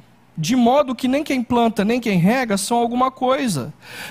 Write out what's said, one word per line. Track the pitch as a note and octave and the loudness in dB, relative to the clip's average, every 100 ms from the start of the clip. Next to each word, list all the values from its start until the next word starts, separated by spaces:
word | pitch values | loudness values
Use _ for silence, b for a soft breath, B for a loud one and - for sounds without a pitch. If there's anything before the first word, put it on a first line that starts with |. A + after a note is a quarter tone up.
| - _ _ - | -20 _ _ -8
De | D#3 B3+ | 0 2
modo | A#3+ C#4 C4+ B3 | 4 4 2 -2
que | B3 | -2
nem | C4+ | -2
quem | D#4 C4 | -2 -4
planta, | A#3 A#3+ A3+ A3 G3+ | 0 2 2 2 0
nem | B3 | 0
quem | A#3+ F#3 | 0 2
rega | F3+ C4 B3 G3 | 2 2 0 -2
são | - A#3+ | 0 0
alguma | A#3 A#3+ C4 | 0 0 -2
coisa, | - B3+ C4+ C4 D3+ A#2 - B B B | 0 -2 0 0 -4 -6 -12 B B B